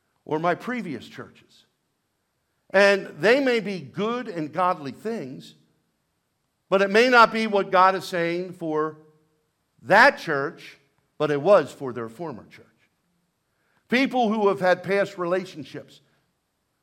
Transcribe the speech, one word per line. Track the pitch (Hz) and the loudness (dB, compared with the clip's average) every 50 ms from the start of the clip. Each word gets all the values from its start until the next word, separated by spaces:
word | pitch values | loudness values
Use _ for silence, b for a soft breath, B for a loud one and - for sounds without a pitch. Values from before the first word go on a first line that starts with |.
| _ _ _ _ _ | _ _ _ _ _
or | - 147 156 | -8 -6 -4
my | 160 175 170 | -2 -2 -2
previous | 170 - 220 247 247 202 180 135 107 - - | -4 -6 -8 -8 -8 -8 -10 -12 -14 -14 -18
churches. | - - 110 95 _ _ _ _ _ _ _ _ _ _ _ _ _ _ _ _ _ _ _ _ _ _ _ _ _ _ _ _ | -18 -20 -20 -20 _ _ _ _ _ _ _ _ _ _ _ _ _ _ _ _ _ _ _ _ _ _ _ _ _ _ _ _
And | - 190 202 196 202 196 180 - - 151 | 2 4 4 4 4 2 -2 -8 -8 -2
they | 147 202 247 285 | 2 2 4 4
may | 277 254 240 233 | 2 0 0 -2
be | 180 208 196 175 | -2 -4 -8 -10
good | 143 123 117 160 202 220 240 247 247 226 | -10 -12 -8 -6 -4 -4 -4 -6 -8 -8
and | 180 170 151 147 - | -8 -8 -8 -6 -4
godly | 170 185 180 185 156 143 135 113 | -2 0 0 -2 -2 -6 -12 -14
things, | - - 214 233 214 147 127 139 - - - - _ _ _ _ _ _ _ _ _ _ _ _ _ _ _ _ _ _ _ _ _ _ _ | -10 -10 -10 -8 -8 -10 -12 -14 -16 -18 -20 -20 _ _ _ _ _ _ _ _ _ _ _ _ _ _ _ _ _ _ _ _ _ _ _
but | 185 196 196 | 0 0 2
it | 196 | 2
may | 196 220 247 262 | 4 4 4 6
not | 254 240 226 220 226 | 8 8 6 6 4
be | 226 220 | 0 -2
what | 220 208 196 190 - 185 | 0 0 -2 0 2 4
God | 180 185 190 190 | 4 4 4 4
is | 185 - | 0 -4
saying | - 185 175 170 170 170 175 180 185 175 | -6 -6 -4 -4 -2 -4 -6 -6 -10 -12
for | 180 170 160 156 151 156 156 151 - - _ _ _ _ _ _ _ _ _ _ _ _ _ _ _ - | -12 -10 -6 -4 -4 -4 -4 -6 -12 -20 _ _ _ _ _ _ _ _ _ _ _ _ _ _ _ -2
that | 117 175 208 247 285 277 - | 2 4 6 6 6 4 2
church, | - 170 151 139 139 160 175 - - - - _ _ _ _ _ _ _ _ - | -4 -4 -4 -4 -4 -4 -8 -12 -20 -20 -20 _ _ _ _ _ _ _ _ -4
but | 151 147 | -2 -2
it | 147 143 | -2 0
was | 139 185 208 180 143 113 - | 4 6 6 6 4 2 -6
for | - 143 127 113 | -12 -12 -10 -8
their | 120 117 113 | -8 -10 -10
former | 113 - 175 160 127 101 87 | -12 -12 -12 -12 -12 -14 -18
church. | - - - - _ _ _ _ _ _ _ _ _ _ _ _ _ _ _ _ _ _ _ _ _ _ _ _ _ | -20 -20 -20 -20 _ _ _ _ _ _ _ _ _ _ _ _ _ _ _ _ _ _ _ _ _ _ _ _ _
People | 220 247 277 - 247 254 240 208 214 | 0 0 0 0 0 -2 -2 0 0
who | 226 208 202 | 0 0 0
have | 190 - | 0 2
had | 180 185 180 175 180 | 2 2 0 0 0
past | 160 196 202 196 190 - 180 | -2 -2 -2 -2 -2 -4 -6
relationships. | 180 170 180 190 185 - - 151 131 - - 135 107 - - _ _ _ _ _ _ _ _ _ _ _ _ _ _ _ _ _ | -4 -4 -2 -4 -4 -8 -12 -16 -18 -16 -16 -18 -18 -18 -20 _ _ _ _ _ _ _ _ _ _ _ _ _ _ _ _ _